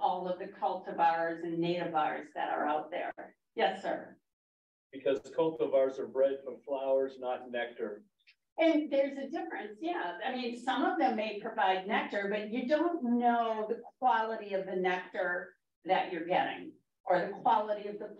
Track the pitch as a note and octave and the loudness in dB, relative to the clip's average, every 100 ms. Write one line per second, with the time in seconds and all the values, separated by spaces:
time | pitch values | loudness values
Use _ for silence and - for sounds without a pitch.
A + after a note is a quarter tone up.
0 | F#3+ F#3 F3+ F3+ G3 - G3+ F#3 G3 F3 | -2 0 -4 -4 -6 -4 -2 -2 -6 2
1 | E3 E3 E3 E3 E3+ E3 E3+ F3 D#3+ D#3 | 2 4 0 -2 -4 0 0 0 0 0
2 | - - - - - - - - - - | 0 -2 -8 -6 -4 0 0 0 -2 -6
3 | - - - _ _ A3+ - G3 E3+ - | -6 -8 -16 _ _ 0 0 0 -4 -6
4 | - - _ _ _ _ _ _ _ C3+ | -8 -18 _ _ _ _ _ _ _ -4
5 | C3+ C3+ - - D#3+ D#3+ C#3 C3+ C3+ C3 | 0 0 -2 0 0 2 2 4 4 2
6 | A2 C3 C3+ C#3 B2+ A2+ - C3+ C3+ C3+ | -4 2 2 2 -6 -12 -6 -4 2 2
7 | C3+ B2+ B2 B2 B2+ A#2+ A#2 - A2 - | 2 -2 -6 -6 -4 -4 -4 -4 -6 -6
8 | - _ _ _ _ - D#4+ D4+ - C#4 | -14 _ _ _ _ 2 4 4 2 2
9 | C#4 C4+ - F4 - - G#3+ - E4 F4 | 2 -2 -6 -6 -6 -8 -10 -6 -6 -4
10 | - A3 A#3 B3 A#3+ - B3+ B3+ F4+ F4 | -6 -4 -4 -4 -4 -4 -2 2 2 4
11 | B3+ G#3+ A3 G#3 A3 G#3+ F#3 F#3+ F#3+ A3 | 2 2 -2 -4 -4 2 4 2 0 -2
12 | - G#3 G3+ G#3 G#3+ B3 B3+ D4+ F4 E4 | 0 -2 -2 -2 -2 -4 2 2 4 0
13 | A#3+ A#3+ A#3+ A#3 A3+ G#3+ G#3+ A3+ - - | 2 4 4 4 2 0 -2 -4 -6 0
14 | B3+ A3+ A3+ A3 G3+ F#3+ F#3 F#3 F3+ F#3 | 2 4 2 -4 -2 -4 -2 0 0 0
15 | - G#3 F3 F3 - _ _ _ E3 F#3 | -4 -4 -2 -2 -6 _ _ _ 0 2
16 | - E3+ E3+ F3+ - - - - _ _ | 2 -4 0 2 2 -4 -10 -16 _ _
17 | - F3+ G3 G3+ B3+ G#3 G#3+ G#3 G3+ G#3 | 2 2 2 0 4 4 2 -2 -4 -8
18 | G#3+ | -10